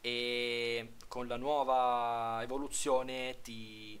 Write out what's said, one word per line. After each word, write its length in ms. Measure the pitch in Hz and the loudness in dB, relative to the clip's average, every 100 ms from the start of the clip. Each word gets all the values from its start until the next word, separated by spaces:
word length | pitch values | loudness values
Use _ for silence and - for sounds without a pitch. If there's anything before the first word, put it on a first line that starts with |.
e 920 | 120 120 120 120 120 120 117 117 117 - - | -2 0 0 0 0 0 0 -2 -4 -12 -10
con 180 | 123 123 | -6 -4
la 100 | 120 | -2
nuova 1040 | 131 147 131 131 123 123 120 117 113 113 | 0 2 4 6 6 4 2 0 0 -2
evoluzione 960 | 120 131 143 - 147 131 127 127 127 127 | -2 -4 -2 -2 4 4 4 -2 -4 -6
ti 580 | - 113 110 107 107 104 | -8 -10 -10 -12 -12 -12